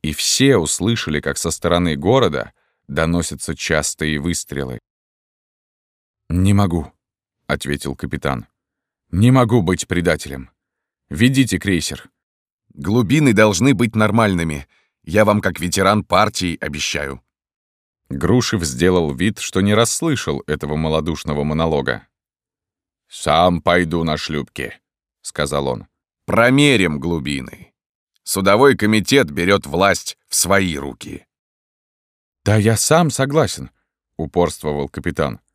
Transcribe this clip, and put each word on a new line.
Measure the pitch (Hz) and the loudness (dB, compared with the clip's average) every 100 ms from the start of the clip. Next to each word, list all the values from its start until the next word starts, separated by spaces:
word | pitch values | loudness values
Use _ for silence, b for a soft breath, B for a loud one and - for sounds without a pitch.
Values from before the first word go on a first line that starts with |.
И | 78 | -6
все | 76 - - 135 117 | -4 -2 2 4 4
услышали, | 78 - 92 117 - 76 | 0 -2 -2 -2 -2 -4
как | 76 - | -4 -4
со | 85 | -6
стороны | - 87 85 87 71 | -4 0 0 0 0
города | 82 131 104 71 53 _ _ _ - | 2 2 2 -2 -8 _ _ _ -8
доносятся | 71 80 87 82 71 - 78 | -2 0 -2 -4 -8 -10 -8
частые | - 78 73 - 78 76 | -2 -2 -4 -4 -4 -2
выстрелы. | 80 82 - 69 65 60 _ _ _ _ _ _ _ _ _ _ _ _ _ _ _ | -2 -4 -6 -8 -8 -10 _ _ _ _ _ _ _ _ _ _ _ _ _ _ _
«Не | 87 95 | 2 4
могу», — | 101 98 85 73 _ _ _ _ _ - | 4 2 -2 -6 _ _ _ _ _ -6
ответил | 71 - 73 69 | -6 -4 -6 -6
капитан. | 67 71 71 71 64 - _ _ _ _ _ _ | -8 -8 -4 -4 -4 -10 _ _ _ _ _ _
«Не | 87 117 | 2 4
могу | 131 120 120 | 6 4 2
быть | 87 92 - | 2 -2 -2
предателем. | 87 85 78 - 67 65 _ _ _ _ _ _ | 0 0 0 -4 -14 -16 _ _ _ _ _ _
Ведите | 73 120 135 127 - | 0 2 4 0 0
крейсер». | 101 87 - 69 - _ _ _ _ _ _ | -2 -2 -2 -10 -16 _ _ _ _ _ _
«Глубины | - 90 117 113 160 143 | -10 -2 0 2 4 4
должны | 104 107 90 131 | 6 4 4 0
быть | 110 120 110 | 2 0 0
нормальными. | 107 113 110 90 82 73 - _ _ _ | 2 4 2 2 -2 -6 -12 _ _ _
Я | - 98 107 | -2 2 4
вам | 104 | 2
как | 98 82 | 0 -4
ветеран | 87 95 95 104 87 | -4 0 2 2 2
партии | 92 107 - 90 80 | 2 2 0 -6 -4
обещаю». | 78 73 - 78 71 65 _ _ _ _ _ _ _ _ _ | -8 -6 -6 -6 -8 -12 _ _ _ _ _ _ _ _ _
Грушев | 69 80 123 - 107 | -4 2 2 0 -4
сделал | 80 64 87 92 80 | -4 0 2 2 0
вид, | 65 98 110 | -2 -4 -4
что | - 95 | -6 0
не | 101 | 2
расслышал | 107 117 - 165 135 - 69 - | 2 2 0 -2 -2 -4 -6 -4
этого | 76 73 76 | -6 -4 -2
малодушного | 80 78 78 78 80 73 | 0 0 -2 -6 -4 -4
монолога. | 73 76 82 76 62 55 _ _ _ _ _ _ _ _ _ _ _ | -2 -2 0 0 -2 -6 _ _ _ _ _ _ _ _ _ _ _
«Сам | - - 78 90 85 | -6 0 4 4 2
пойду | 87 87 85 85 | 2 2 2 -2
на | 82 76 | -2 -4
шлюпке», — | - 76 65 - 64 - _ _ _ _ | -4 -6 -6 -10 -10 -12 _ _ _ _
сказал | - - 73 73 67 | -14 -6 -2 -2 -4
он. | 60 50 _ _ _ - | -6 -10 _ _ _ -2
«Промерим | 104 120 135 147 120 87 73 | 2 4 6 4 4 2 -2
глубины. | 82 82 69 69 64 - - _ _ _ _ _ | -4 -4 -4 -6 -8 -18 -20 _ _ _ _ _
Судовой | - 98 95 104 139 113 | -6 0 2 6 6 6
комитет | 107 110 90 139 92 | 2 0 2 2 2
берёт | 71 87 101 71 | -2 2 2 0
власть | 80 98 92 - - _ | 0 2 0 -6 -16 _
в | - | -4
свои | 85 98 92 71 | 0 0 0 -4
руки». | 69 60 - - _ _ _ _ _ _ _ _ _ _ _ _ | -10 -14 -16 -18 _ _ _ _ _ _ _ _ _ _ _ _
«Да | - 107 | 2 2
я | 104 110 | 4 0
сам | - 160 165 | 2 2 2
согласен», — | - 135 151 131 - 65 _ _ _ _ - | 0 0 0 0 -4 -14 _ _ _ _ -10
упорствовал | 80 85 85 - 78 71 71 | -4 0 0 -2 -6 -4 -6
капитан. | - 87 76 71 53 _ | -6 -6 -2 -4 -4 _